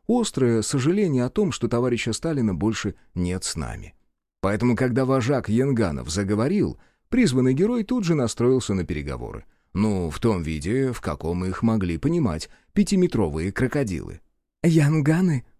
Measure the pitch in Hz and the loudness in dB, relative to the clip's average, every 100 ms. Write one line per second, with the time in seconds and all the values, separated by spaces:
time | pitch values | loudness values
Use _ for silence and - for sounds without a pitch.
0 | - 240 214 - 123 113 104 139 135 202 | -2 0 0 2 2 2 0 0 2 2
1 | 190 131 123 - 190 - 113 120 123 117 | 2 2 0 0 0 0 -2 0 0 0
2 | 120 110 160 147 110 85 104 107 104 - | -2 -4 -4 0 0 0 -2 -2 -6 -8
3 | _ 90 87 90 - 82 60 - - - | _ -4 -4 -4 -6 -6 -8 -10 -14 -20
4 | _ _ _ _ 95 104 120 117 127 120 | _ _ _ _ -2 0 2 2 0 0
5 | 131 135 113 135 101 113 135 120 92 69 | 2 2 2 -2 0 0 2 0 0 -2
6 | 64 90 101 104 131 202 95 - _ _ | -4 -4 0 0 2 0 0 -4 _ _
7 | _ 233 208 127 131 135 208 247 202 254 | _ 2 4 4 2 2 2 0 -2 -2
8 | 170 156 117 - 120 131 - 95 82 76 | 0 0 0 2 2 2 0 -2 -2 -4
9 | 71 62 58 - - _ _ 95 107 98 | -6 -8 -10 -12 -16 _ _ -2 0 0
10 | 82 - 117 95 80 78 82 127 135 117 | -2 0 0 0 -2 -4 -2 -2 -2 -4
11 | - 76 80 87 92 90 113 110 90 82 | -6 -6 -4 -4 -4 0 0 0 -2 -2
12 | - 170 117 80 - - _ - 196 190 | -2 0 0 -2 -8 -18 _ 0 2 2
13 | 180 123 85 76 90 - 131 147 117 82 | 2 2 0 0 -4 -2 -2 0 -2 -4
14 | 50 82 _ _ _ _ 170 160 143 156 | -8 -14 _ _ _ _ 2 4 4 4
15 | 143 160 185 135 - _ | 2 2 2 0 -4 _